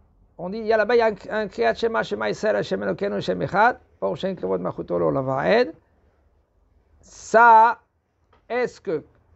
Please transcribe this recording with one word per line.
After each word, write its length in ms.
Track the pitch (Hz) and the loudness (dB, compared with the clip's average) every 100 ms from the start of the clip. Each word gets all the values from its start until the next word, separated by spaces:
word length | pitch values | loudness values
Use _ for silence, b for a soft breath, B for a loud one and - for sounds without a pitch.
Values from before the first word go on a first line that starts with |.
| _ _ _ - | _ _ _ -14
on 120 | 175 | -12
dit, 100 | 220 | -8
il 60 | 214 | 0
y 80 | |
a 40 | 220 | 0
là-bas, 180 | 208 240 | 2 2
il 40 | |
y 20 | |
a 60 | 226 | 2
un, 340 | 202 - 214 | -2 -8 -6
un 60 | 202 | -6
Kriyat 260 | - 233 | -2 -2
Shema, 300 | 214 226 226 | 0 -2 -2
Shema 260 | 156 202 214 | -4 -4 -4
Yisrael, 260 | 185 214 208 | -2 -2 -2
Hashem 280 | 175 190 | -2 -4
Elokeinu, 320 | 202 180 202 202 | -4 -4 -4 -4
Hashem 260 | - 185 | -4 -4
Echad, 380 | 151 190 226 - _ - | -2 2 2 0 _ -6
Baruch 200 | 190 170 | -6 -4
Shem 160 | - - | -6 -6
Kevod 260 | 185 190 | -4 -4
Malchuto 360 | 175 - 170 175 | -6 -8 -6 -2
Le'olam 280 | 160 139 131 | -2 -2 -2
Vaed. 480 | 135 156 220 196 - _ _ _ _ _ _ _ _ _ _ _ _ | -2 0 2 0 -6 _ _ _ _ _ _ _ _ _ _ _ _
Ça, 760 | - - - 220 240 220 233 - _ _ _ _ _ _ - | -20 -20 0 6 8 8 6 2 _ _ _ _ _ _ -8
est-ce 320 | 240 226 - | -4 -4 -6
que 240 | - 156 - _ _ | -6 -6 -6 _ _